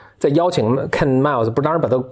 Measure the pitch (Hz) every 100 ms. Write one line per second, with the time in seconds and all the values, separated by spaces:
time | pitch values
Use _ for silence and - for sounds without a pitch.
0 | - _ 147 147 175 165 110 135 160 -
1 | 151 131 143 131 113 123 151 165 123 127
2 | 127